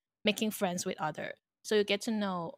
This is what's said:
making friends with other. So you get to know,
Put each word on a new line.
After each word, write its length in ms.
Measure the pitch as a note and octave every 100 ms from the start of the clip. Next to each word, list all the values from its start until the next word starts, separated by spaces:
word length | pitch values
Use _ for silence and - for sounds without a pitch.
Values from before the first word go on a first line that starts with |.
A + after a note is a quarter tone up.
| _ _
making 260 | G#3+ G#3 A3
friends 340 | - F#3+ F3+
with 160 | - -
other. 340 | D#3 D3+ - - _ _
So 140 | - G#3+
you 80 |
get 180 | G3+ G3+
to 80 | -
know, 440 | A3 G3+ F3+ E3